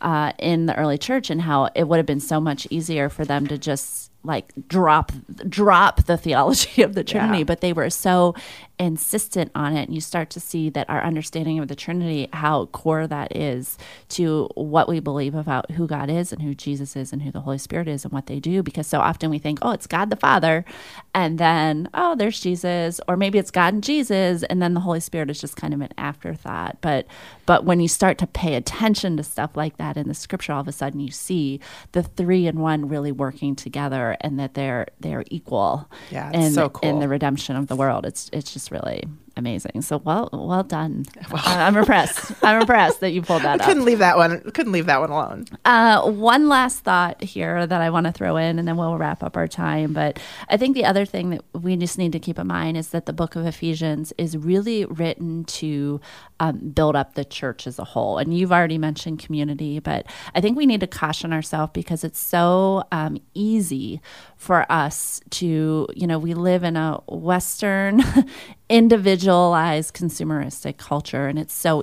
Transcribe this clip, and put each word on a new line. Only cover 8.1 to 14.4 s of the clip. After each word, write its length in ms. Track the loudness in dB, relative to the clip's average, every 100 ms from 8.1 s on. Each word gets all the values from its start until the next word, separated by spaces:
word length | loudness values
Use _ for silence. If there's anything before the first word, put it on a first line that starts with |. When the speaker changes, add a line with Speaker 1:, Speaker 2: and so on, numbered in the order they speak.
| 4 4 2 -12 -20 -16 -4
Speaker 1:
insistent 720 | -2 -2 -2 -4 -2 -4 -4
on 220 | -2 -2 -2
it. 80 |
And 100 | -4
you 60 | -6
start 300 | -4 -4 -6
to 100 | -10
see 280 | -8 -4 -2
that 200 | -4 -4
our 120 | -2
understanding 560 | -2 -4 -6 -6 -4 -4
of 80 | -4
the 80 | -8
Trinity, 520 | -6 -4 -2 -4 -6
how 340 | -2 0 0 -2
core 400 | -4 -2 -2 -2
that 300 | -6 -6 -4
is 420 | -4 -6 -8 -14 -16 -20 -10
to 400 | -2 0 0